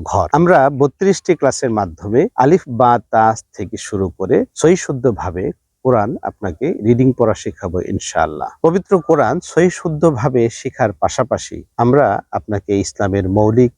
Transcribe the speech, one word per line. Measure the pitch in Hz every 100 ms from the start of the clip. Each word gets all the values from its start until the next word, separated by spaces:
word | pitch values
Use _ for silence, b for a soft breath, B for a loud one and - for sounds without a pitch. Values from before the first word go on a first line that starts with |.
ঘর।" | 82 98 82
আমরা | 147 175 170 135
বত্রিশটি | 139 143 - 196 190 -
ক্লাসের | 160 139 - 131
মাধ্যমে | 107 95 80 101 117 208 -
আলিফ | 135 175 -
বা | 117 123 120 -
তা | 113 110 113 - -
থেকে | 98 107
শুরু | - 98 95
করে | - 92 160 254
সহিশুদ্ধভাবে | - 156 185 - 135 127 98 87 85 123 - _ _
কোরআন | 131 120 104 165
আপনাকে | 98 - 98 85 143
রিডিং | - 107 120 131
পড়া | 123 113
শেখাবো | 98 113 - 95 90
ইনশাআল্লাহ। | - 95 - 85 80 76 60 -
পবিত্র | 165 185 - 190
কোরআন | - 160 113 165
সহিশুদ্ধভাবে | - - 180 - 175 151 170 127 139 127 117
শেখার | - 131 - 113
পাশাপাশি | - 92 - 120 98 - 82 - -
আমরা | 120 139 117 101 -
আপনাকে | 101 - 104 - 98
ইসলামের | 98 - 101 98 92
মৌলিক | 101 107 113 123